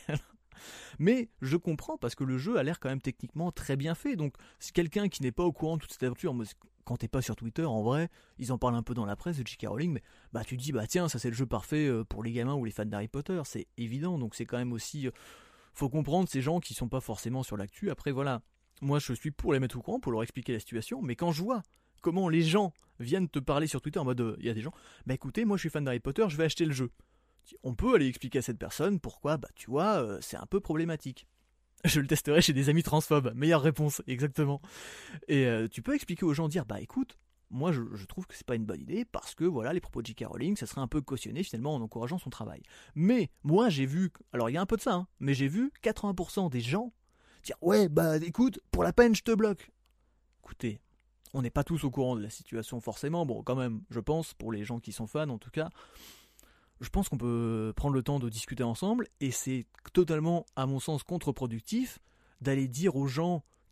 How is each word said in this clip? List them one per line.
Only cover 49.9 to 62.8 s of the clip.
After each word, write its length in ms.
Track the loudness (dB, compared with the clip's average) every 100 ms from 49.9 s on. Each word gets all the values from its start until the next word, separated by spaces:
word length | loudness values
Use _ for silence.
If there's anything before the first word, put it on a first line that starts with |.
| _ _ _ _ _
Écoutez, 380 | -18 -8 -8 -8 _ _ _ _ -10
on 100 | -4
n'est 60 | -2
pas 140 | 0
tous 200 | 0 0
au 80 | 0
courant 240 | 0 0 0
de 80 |
la 60 | -4
situation, 520 | -10 -8 -8 -6 -8
forcément. 440 | -6 -6 -2 -2 -2
Bon, 180 | -2
quand 120 | -2 -2
même, 280 | 0 -4 -6
je 100 | -6
pense, 340 | 0 -2 -2
pour 180 | -8 -6
les 120 | -6
gens 160 | -6 -8
qui 120 | -8
sont 160 | -10 -6
fans, 220 | -4 -4
en 80 | -6
tout 140 | -8
cas, 180 | -6 -6 -8 -20 -20 -20 -20 -20 _ -20 _ _ -14
je 100 | -4
pense 200 | -2 0
qu'on 80 | -2
peut 560 | 0 0 0 0 -2 -2
prendre 200 | 0 0
le 80 |
temps 160 | 0 -2
de 100 | -2
discuter 320 | -6 -8 -2
ensemble, 460 | -2 0 0 0 -2 -4
et 120 | -4
c'est 340 | -2 -2 -4 -6 -14 0
totalement, 520 | 4 4 4 2 0 -2 -4
à 120 | -2
mon 120 | -2
sens, 220 | -2 -4
contre-productif 960 | -4 -4 -2 -2 -4 -6 -2 -2 -2 -6 _ _ _ -6
d'aller 280 | -2 0 0
dire 280 | 0